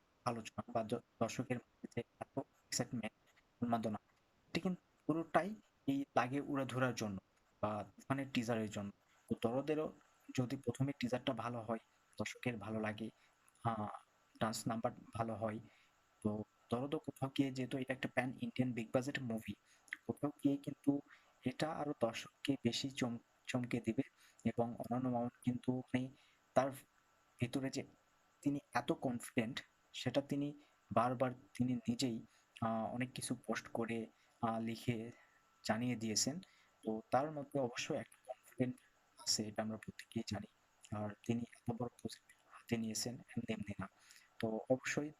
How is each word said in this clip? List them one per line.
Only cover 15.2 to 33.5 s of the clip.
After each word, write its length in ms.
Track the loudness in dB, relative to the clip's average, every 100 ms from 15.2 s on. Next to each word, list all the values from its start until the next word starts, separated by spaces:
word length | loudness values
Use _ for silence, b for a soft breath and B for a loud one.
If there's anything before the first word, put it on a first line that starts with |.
| -2 0
হয়, 240 | -2 -2 B B B _ _ _
তো 200 | -2 -2 -6 _ _
দরদও 280 | -2 0 -4
কোথাও 300 | -4 -4 -2 2
গিয়ে, 140 | 0
যেহেতু 260 | 0 -2 -2
এটা 160 | -2
একটা 160 | -2 0
প্যান 200 | 0 0
ইন্ডিয়ান 420 | -2 -4 0 0
বিগ 180 | 0 2
বাজেট 260 | 2 2 -2
মুভি, 340 | -2 -2 -4 -10 B B B -12 -8
কোথাও 240 | -2 -4 2
গিয়ে 140 | 2 2
কিন্তু 440 | -2 0 2 2 -2 B B _
এটা 280 | -4 0 0
আরো 220 | 0 -4 0
দর্শককে 540 | 0 0 -10 -6 0 2
বেশি 260 | 2 2 -2
চম-, 280 | 0 -2 -2 -8 _ -4
চমকে 340 | -2 0 0
দিবে। 200 | 2 0 0 _ b b 0
এবং 300 | 2 0 0
অনন্য 300 | -2 0 2
মামুন 200 | 2 0 0
কিন্তু, 300 | 0 0 0
মানে, 380 | 0 0 -2 -2 b b b _
তার 180 | 4 4 -2 -14 _ _ _ _ _
ভিতরে 300 | -2 0 0
যে 140 | -2 -6 -14 _ _ _ _
তিনি 180 | 0 0 0
এত 180 | -2 2
কনফিডেন্ট, 680 | 0 0 -2 -2 0 0 -4 -8 _ _
সেটা 280 | -4 0 0
তিনি 420 | 0 -2 -2 -6 B B _
বারবার 420 | 4 4 4 0
তিনি 400 | 0 -12 -2 0
নিজেই, 520 | 2 0 0 0 -2 -8 b b -2
আহ, 320 | 0 2 0
অনেক 200 | -2 -4
কিছু 220 | -4 -4 -4
পোস্ট 320 | -2